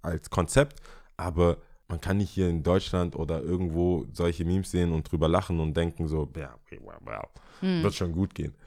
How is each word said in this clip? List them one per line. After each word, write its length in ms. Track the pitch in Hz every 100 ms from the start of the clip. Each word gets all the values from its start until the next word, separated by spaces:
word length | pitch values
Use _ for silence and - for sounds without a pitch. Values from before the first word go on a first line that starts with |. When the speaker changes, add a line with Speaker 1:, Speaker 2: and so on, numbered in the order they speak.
Speaker 1:
als 260 | 82 82 -
Konzept, 500 | - 85 - 143 - - - - -
aber 400 | 87 80 87 78 - - -
man 120 | 87
kann 160 | - 95
nicht 120 | 98
hier 180 | - 92
in 140 | 85
Deutschland 520 | 76 92 - 90 85 -
oder 260 | 80 82
irgendwo 640 | 78 90 90 80 87 87 -
solche 320 | - 85 82 82
Memes 260 | 92 92
sehen 200 | 90 87
und 200 | 82 -
drüber 160 | 82 80
lachen 320 | 87 - 82
und 160 | 80 78
denken 320 | 85 - 80
so, 220 | 78 71 80
ja, 200 | 69 58
okay, 160 | - -
wow, 120 | - -
wow, 220 | - 55 - - - -
Speaker 2:
Hm. 240 | 185 175
Speaker 1:
wird 100 | 101
schon 180 | - 87
gut 200 | 82 98 -
gehen. 180 | 76 -